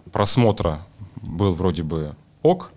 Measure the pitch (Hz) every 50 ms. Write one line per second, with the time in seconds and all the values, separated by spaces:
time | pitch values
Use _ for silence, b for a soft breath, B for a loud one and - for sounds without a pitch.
0 | - - - - 101 98 - 131 120 110 101 - - 85 78 76 82 - - -
1 | 101 - - - - - 82 85 101 98 87 80 95 92 82 85 82 76 82 80
2 | 76 73 73 - _ _ _ _ - 151 180 180 - - -